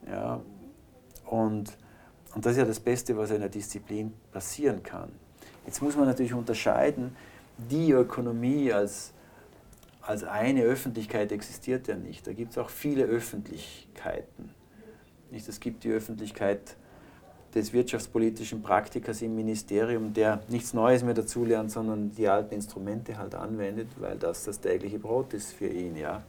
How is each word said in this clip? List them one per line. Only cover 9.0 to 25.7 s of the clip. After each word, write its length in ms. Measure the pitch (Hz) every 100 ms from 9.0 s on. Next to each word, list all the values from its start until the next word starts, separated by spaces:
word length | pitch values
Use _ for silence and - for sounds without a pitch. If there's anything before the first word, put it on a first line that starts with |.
| - - - - - - - - - -
als 220 | - 104
eine 380 | - 90 117 135
Öffentlichkeit 720 | 117 131 131 113 107 113 104
existiert 540 | 104 - - - 127 127
ja 80 |
nicht. 320 | 101 - - -
Da 60 |
gibt's 260 | 104 117 -
auch 120 | 117
viele 340 | - 147 139
Öffentlichkeiten. 1500 | 113 117 117 104 - - - - - - - - - - - - - - - - - - -
Nicht? 180 | 110 107
Es 120 | 107
gibt 240 | 127 113
die 60 | 113
Öffentlichkeit 840 | 110 110 110 107 - 98 101 - - - - - - - - -
des 180 | 113 107
wirtschaftspolitischen 920 | 120 123 117 110 117 113 110 110 113
Praktikers 600 | 104 95 107 - 117 107
im 140 | 113 113
Ministerium, 800 | 110 107 - 101 113 120 110
der 280 | 107 110 104 104
nichts 240 | 117 -
Neues 300 | 117 113 127
mehr 120 | 123
dazulernt, 560 | 113 107 123 120 110 110
sondern 400 | 110 110 107 104
die 120 | 104 107
alten 280 | 98 104
Instrumente 640 | 104 104 - 98 107 123 107
halt 160 | 95
anwendet, 540 | 87 92 110 98 104 113 -
weil 200 | 98 92
das 260 | 85 85
das 160 | - 101
tägliche 380 | 95 90 101 104
Brot 360 | 107 120 127
ist 180 | 104 -
für 160 | -
ihn, 280 | 98